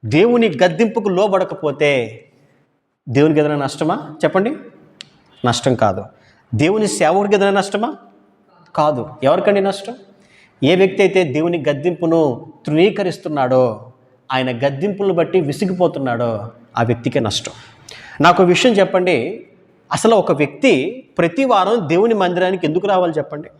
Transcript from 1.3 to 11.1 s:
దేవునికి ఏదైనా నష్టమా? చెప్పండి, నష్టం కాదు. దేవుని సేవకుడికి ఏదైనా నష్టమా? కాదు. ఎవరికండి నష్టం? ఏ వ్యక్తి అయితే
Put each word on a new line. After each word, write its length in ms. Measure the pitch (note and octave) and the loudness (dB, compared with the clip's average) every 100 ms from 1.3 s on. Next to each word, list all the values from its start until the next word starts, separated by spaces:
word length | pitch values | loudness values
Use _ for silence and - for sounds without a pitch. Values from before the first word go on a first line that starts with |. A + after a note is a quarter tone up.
| F#3 F#3 E3 D3+ C#3 D3+ C#3 A2+ A2+ - _ _ _ _ _ _ _ - | 0 -2 -4 -6 0 0 0 -2 -10 -20 _ _ _ _ _ _ _ -4
దేవునికి 320 | B2+ D3+ D3+ | 2 4 4
ఏదైనా 160 | D3+ D3 | 2 0
నష్టమా? 580 | C#3 - D#3+ G#3 - - | -4 -4 -2 -2 -6 -2
చెప్పండి, 320 | D#3 F#3+ G#3 D#4 - - _ _ - _ _ _ B2 | 0 0 -2 -6 -16 -20 _ _ -20 _ _ _ -2
నష్టం 280 | A#2 - | 0 0
కాదు. 300 | A#2+ G#2+ F#2+ - _ _ _ _ | 0 0 -2 -10 _ _ _ _
దేవుని 320 | G#2+ D3+ G#3+ G#3 | 0 0 0 -2
సేవకుడికి 480 | - D#3+ F#3 G3+ | 0 0 2 2
ఏదైనా 160 | G3+ G3 | 2 2
నష్టమా? 460 | G3 F#3+ G#3 A#3 G4 - _ _ _ _ _ _ - | 0 -2 -4 -6 -8 -18 _ _ _ _ _ _ -2
కాదు. 320 | D3+ C3+ G#2+ - | 0 -2 -8 -2
ఎవరికండి 360 | C3 F3 G#3 G3+ | 0 2 2 0
నష్టం? 340 | G3 F#3+ - B3 - _ _ _ _ _ | 0 -4 -10 -16 -20 _ _ _ _ _
ఏ 100 | C3 | 2
వ్యక్తి 280 | F3+ F#3+ F#3+ | 4 2 2
అయితే 220 | F#3+ | 2